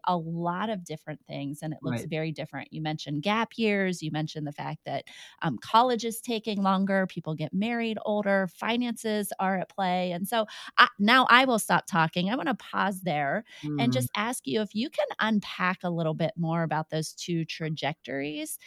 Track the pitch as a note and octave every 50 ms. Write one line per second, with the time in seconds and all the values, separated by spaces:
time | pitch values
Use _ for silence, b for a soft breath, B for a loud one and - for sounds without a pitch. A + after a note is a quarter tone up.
0 | - - F3+ F3 D#3+ E3 E3+ E3+ E3+ E3+ F3 F3+ G3+ A3+ A3 F#3+ F3 E3+ D3+ D#3+
1 | _ - D3+ - _ - D3 C#3+ C#3 C#3 D3 - D#3+ D#3 D3+ - - - B2 A2+
2 | - D#3 D#3 D#3 D#3 D#3+ D3+ - C3+ - - C3+ - - - D#3 D#3 D#3 D#3 D#3
3 | - - D3 C#3+ D3 G3+ G#3 A3+ A3+ A3 - - A3+ G#3+ G#3 G3 G3 F#3 F3+ E3+
4 | D#3+ D3+ - D3+ D#3 D#3 - D#3 D3+ D3 D3 - D3 C#3+ D#3 - - - C#3 C#3
5 | - B B B B B B - - D#3+ B2 G2+ - - - A3 B3 B3+ A#3+ A3+
6 | A#3 A#3 G#3+ - - - A#3 A3 - A3+ G#3 G3 G3 F#3+ F#3+ F#3+ G3 G3 G3 F#3+
7 | F#3+ F#3 - F3 - D#3 D#3 D3 D#3 - - F#3+ G#3 A#3 A#3+ A#3 A#3 A3+ A3 G3+
8 | - - G#3 G#3 G#3 G3+ G3 G3 F#3+ F3+ - - - G#3 A#3 A#3+ B3 A#3+ A#3 -
9 | - A3 G#3+ G#3+ G3+ - - - G3 F#3+ G3 F#3 - - - - G3 F3+ F3+ F#3
10 | F3+ F3+ F3 F3+ G3 - B3 A3+ G#3+ G#3+ B B B B B - A#3 - - -
11 | G3+ G#3+ B3 C4 B3 - A#3 B3 C4+ C4 A#3+ G#3+ - - F3+ E3+ - - - E3
12 | D#3+ E3 - F3+ F3+ F#3+ A3+ C#4 E4+ D4 A#3 - - - - G3 F#3+ G3 G3+ F#3
13 | F#3 F3 D3+ D3 D3 C#3 D3+ G#3 A#3 B B B B D3+ D3+ C#3+ C#3 C3 B2+ B2+
14 | B2 B2 - G#3 G#3 A#3 B3+ - - C4 C4 A3 G#3+ G3 - G#3 A#3+ E4+ - -
15 | D5 C5+ - - G3+ A3 A3 G3+ - - - - F#3 F3+ F#3 - - F3+ E3+ E3
16 | E3 D#3 D#3 - E3 D#3 - E3+ E3+ D#3+ E3 E3+ E3 D#3 D#3 D#3 D#3 - - D#3+
17 | D#3 - - - - - F3 E3 E3 - - - D#3+ D#3+ D#3+ - - C#3 E3 -
18 | - - - C#3 C#3 D3 D4+ D4+ D#4 - - B B